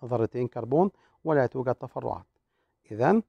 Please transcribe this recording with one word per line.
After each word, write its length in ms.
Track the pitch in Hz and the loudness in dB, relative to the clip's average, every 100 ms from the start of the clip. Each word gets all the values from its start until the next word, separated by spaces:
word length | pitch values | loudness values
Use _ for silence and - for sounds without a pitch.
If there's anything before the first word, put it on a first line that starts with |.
| 123 | -6
ذرتين 420 | 120 110 123 123 | -2 0 -2 -6
كربون 440 | 120 117 147 196 _ _ _ | -6 -2 2 2 _ _ _
ولا 220 | - 147 123 | -2 2 2
توجد 300 | 131 127 120 | 0 -4 -4
تفرعات. 500 | 127 135 120 92 - _ _ _ _ _ - | -6 -8 -6 -8 -12 _ _ _ _ _ -12
إذا 300 | 107 135 220 | 0 2 2